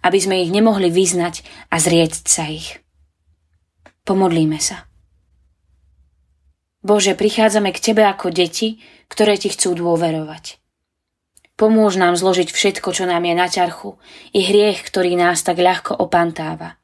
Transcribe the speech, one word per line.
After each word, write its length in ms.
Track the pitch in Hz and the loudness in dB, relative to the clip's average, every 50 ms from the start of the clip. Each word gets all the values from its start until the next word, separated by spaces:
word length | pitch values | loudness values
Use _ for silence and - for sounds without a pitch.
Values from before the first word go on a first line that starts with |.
aby 160 | - 180 185 196 | 2 2 2 2
sme 240 | 185 196 190 185 | 0 0 0 0
ich 80 | 180 165 | 0 0
nemohli 400 | 185 208 220 220 208 196 185 175 | 2 2 4 4 2 2 0 2
vyznať 560 | 165 185 190 170 185 175 170 175 170 - - - - - - _ | 2 2 2 2 0 -2 -2 -4 -6 -10 -18 -18 -20 -20 -8 _
a 80 | - 165 | -2 0
zrieť 480 | 160 170 165 170 165 160 - - - | 2 2 4 4 2 2 -2 -8 -2
sa 180 | - - - 160 151 | -2 -2 -2 -2 -6
ich. 320 | 156 156 - - - - _ _ _ _ _ _ _ _ _ _ _ _ _ _ _ _ _ _ _ _ _ - _ _ | -8 -10 -12 -16 -16 -18 _ _ _ _ _ _ _ _ _ _ _ _ _ _ _ _ _ _ _ _ _ -20 _ _
Pomodlíme 560 | _ - 190 190 190 175 170 165 160 156 156 151 | _ -2 0 2 2 2 2 2 0 0 0 -2
sa. 320 | - - - - - - _ _ _ _ _ _ _ _ _ _ _ _ _ _ _ _ _ _ _ _ _ _ _ _ _ _ _ _ _ _ _ _ _ _ _ _ _ _ | -6 -6 -8 -10 -18 -20 _ _ _ _ _ _ _ _ _ _ _ _ _ _ _ _ _ _ _ _ _ _ _ _ _ _ _ _ _ _ _ _ _ _ _ _ _ _
Bože, 320 | - 196 208 208 185 196 185 | 0 0 2 2 2 0 0
prichádzame 560 | - 196 214 208 226 220 214 196 214 208 190 | 0 0 0 2 2 2 2 2 2 0 -2
k 100 | 180 - | -4 -4
Tebe 220 | - 226 220 214 | -2 0 2 4
ako 320 | 220 196 190 - - 180 170 | 4 2 2 -2 -6 -4 -2
deti, 480 | 185 180 165 - - 226 220 220 - - - - _ _ | -2 -2 -2 -2 -4 -4 -4 -6 -10 -18 -20 -20 _ _
ktoré 320 | _ - - 214 214 202 190 | _ -2 0 2 2 2 0
Ti 160 | - 196 - | -2 -6 -4
chcú 240 | - - 185 175 170 | -2 -2 -2 -2 -2
dôverovať. 800 | 170 170 170 165 170 165 160 160 156 151 160 - - - - _ _ _ _ _ _ _ _ _ _ _ _ _ _ _ _ _ _ _ _ | 0 0 0 0 0 -2 -2 -4 -8 -10 -14 -18 -18 -20 -20 _ _ _ _ _ _ _ _ _ _ _ _ _ _ _ _ _ _ _ _
Pomôž 400 | - 214 214 220 220 214 208 180 | 0 2 4 4 4 4 2 2
nám 220 | 185 180 175 175 175 | 2 2 2 2 2
zložiť 320 | 185 190 180 180 175 165 | 2 2 2 2 0 -2
všetko, 420 | - - - 202 190 - - 190 | -2 -2 -2 -2 -2 -2 -6 -6
čo 140 | 180 - 185 | -4 -4 -2
nám 180 | 180 175 170 175 | -2 -2 -2 0
je 100 | 175 170 175 | 0 0 0
na 80 | 180 | 0
ťarchu, 500 | - - 190 180 170 170 - - 202 - _ _ - - - - - - | -2 0 -2 -2 -2 -4 -10 -14 -16 -16 _ _ -20 -20 -20 -20 -2 -2
i 60 | 196 | 0
hriech, 420 | 185 190 202 208 208 214 190 - - | 0 4 4 4 4 4 0 -2 -8
ktorý 320 | - - 190 180 175 175 | -6 -2 0 0 0 2
nás 300 | 175 175 175 175 - - | 2 2 2 0 0 -2
tak 160 | - 175 170 | -2 0 2
ľahko 340 | 180 180 185 180 - - - | 2 2 2 0 -4 -8 -4
opantáva. 800 | - - 175 - 175 170 170 165 - 156 156 165 156 165 170 - _ | -4 -2 0 2 0 0 0 -4 -8 -8 -10 -10 -10 -14 -18 -18 _